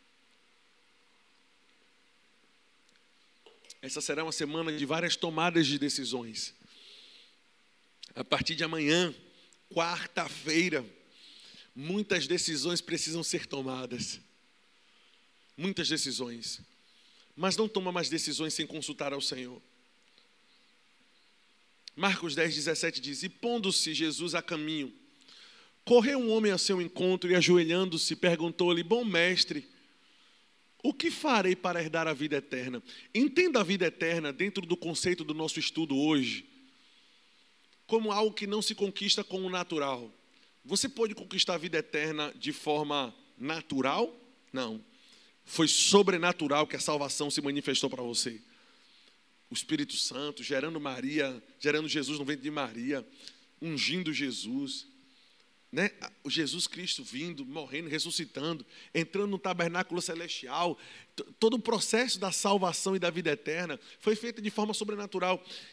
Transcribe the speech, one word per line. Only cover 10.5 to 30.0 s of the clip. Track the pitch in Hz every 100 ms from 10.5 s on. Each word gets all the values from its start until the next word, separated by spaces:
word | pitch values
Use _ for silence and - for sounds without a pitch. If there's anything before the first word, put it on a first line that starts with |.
| 160 180 151 110 - _ - - - - - - 127
muitas | 151 202 208 185 139
decisões | 175 - 151 151 175
precisam | - 165 156 165
ser | 160 170 -
tomadas. | 143 131 127 127 120 - - - _ _ _ _ _ _ _ _ _ _ _ _ -
Muitas | 180 180 151
decisões. | 151 139 120 123 117 110 - - _ _ _ - - _ -
Mas | 185 180
não | 214
toma | 208 185
mais | 180 139
decisões | 156 156 135 156
sem | - 156
consultar | 151 143 151 143
ao | 139
Senhor. | - 131 123 123 - _ _ _ _ _ _ _ _ _ _ _ _ _ _ _ _ _ _ _ _ _ - -
Marcos | 196 185 165 143
dez, | 165 151
dezessete | 151 156 165 139
diz: | 127 139
"E | 180
pondo-se | - 233 240 190 - 160
Jesus | 147 160 139 170 165
a |
caminho, | - 165 151 156 131 - - _ - - - - - _
correu | - 240 226 277
um | 233
homem | 220 214
ao | 185
seu | - 185
encontro | 175 - 185 185 180
e, | 180
ajoelhando-se, | 156 180 160 175 190 160 - -
perguntou-lhe: | 180 170 170 165 175 170
'Bom | 165 233 233
mestre, | 170 175 180 - 147 - - - _